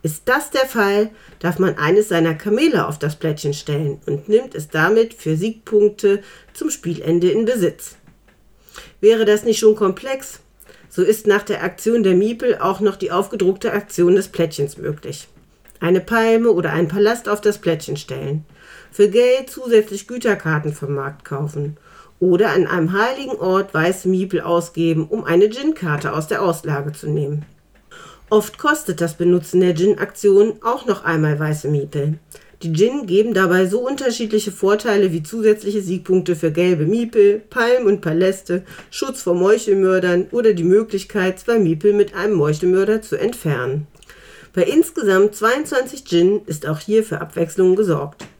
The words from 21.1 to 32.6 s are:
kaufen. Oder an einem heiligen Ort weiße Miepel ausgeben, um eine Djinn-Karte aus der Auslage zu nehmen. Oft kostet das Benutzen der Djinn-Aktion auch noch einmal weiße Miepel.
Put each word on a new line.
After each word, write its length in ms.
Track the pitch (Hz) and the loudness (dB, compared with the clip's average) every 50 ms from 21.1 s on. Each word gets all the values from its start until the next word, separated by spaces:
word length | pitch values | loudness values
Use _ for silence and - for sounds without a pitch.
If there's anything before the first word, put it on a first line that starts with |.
| 147 - _ | -12 -14 _
kaufen. 540 | - 143 139 151 151 - 151 147 151 151 _ _ - - - - _ _ _ | -10 -8 -6 -6 -6 -6 -6 -8 -8 -8 _ _ -20 -20 -20 -20 _ _ _
Oder 300 | 180 185 175 170 214 180 | 2 2 4 4 2 2
an 180 | 139 185 170 - | 2 0 0 0
einem 240 | - 180 160 170 | 0 0 0 0
heiligen 400 | 185 196 220 247 262 269 277 262 | 0 0 0 0 -2 -6 -6 -8
Ort 420 | 247 - 170 185 185 190 196 - - | -8 -4 -2 0 0 0 -2 -2 -2
weiße 340 | 156 160 175 190 - - 185 | 0 0 0 -2 -2 -2 0
Miepel 320 | 185 185 196 190 180 165 | 0 0 -2 -2 -4 -4
ausgeben, 680 | - 165 170 170 170 - - 165 165 165 160 156 156 - | -2 0 -2 -2 -2 -4 -4 -2 0 0 0 0 -2 -2
um 160 | - 226 - | -4 -6 -2
eine 240 | - 170 180 202 214 | 0 4 4 4 4
Djinn-Karte 640 | 220 254 277 311 311 - 185 160 147 147 - 135 | 2 -2 -2 -4 -2 -2 -4 -4 -4 -4 -4 -4
aus 160 | 104 156 151 - | -4 -4 -4 -4
der 140 | 208 - | -4 -2
Auslage 500 | 202 180 165 - - 165 147 139 143 147 | 0 -2 -2 -4 -4 -6 -4 -4 -4 -8
zu 160 | 151 - - 151 | -10 -10 -6 -4
nehmen. 360 | 147 151 143 139 147 151 147 _ _ _ _ _ _ _ _ _ - - - - - _ - _ | -4 -4 -4 -4 -6 -8 -8 _ _ _ _ _ _ _ _ _ -20 -20 -20 -20 -20 _ -4 _
Oft 260 | 214 214 208 - - | 0 0 0 0 -12
kostet 440 | - - 294 302 302 - - 170 151 | -4 -2 -2 -2 -2 -4 -8 -4 -4
das 140 | 170 165 156 | -4 -4 -4
Benutzen 460 | - 175 175 180 175 - - - 180 | 0 2 2 2 2 0 0 0 2
der 100 | 185 180 | 2 2
Djinn-Aktion 840 | 170 156 180 208 196 - 196 190 - - - 202 190 202 208 220 208 - | 2 2 2 0 2 0 -2 -8 -8 0 2 4 6 6 4 4 0 -4
auch 240 | - 226 247 - - | -4 -4 -4 -4 -2
noch 160 | - 196 185 | -4 -4 -2
einmal 380 | - 170 165 156 156 151 147 147 | -2 -2 0 0 0 0 0 -2
weiße 260 | 156 151 151 151 - | -2 -4 -4 -4 -2
Miepel. 540 | 139 151 143 139 147 - 147 143 151 156 - _ _ - - _ _ _ _ | -2 -2 -2 -2 -4 -6 -4 -4 -4 -4 -6 _ _ -20 -20 _ _ _ _